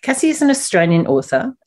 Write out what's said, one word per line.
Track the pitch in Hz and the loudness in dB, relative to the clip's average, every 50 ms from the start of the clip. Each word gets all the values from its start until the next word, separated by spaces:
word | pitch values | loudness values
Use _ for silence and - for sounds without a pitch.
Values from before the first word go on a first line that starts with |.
Cassie | - - 262 262 - 311 | -2 -4 -2 0 0 -2
is | 302 - | 0 2
an | 294 277 | 2 2
Australian | 269 262 - - - 180 165 170 170 165 - | 2 0 -2 -2 0 2 2 4 2 2 2
author, | - 139 135 135 - - 131 - 262 - _ _ | 2 0 -2 -2 -2 -4 -2 -2 -4 -10 _ _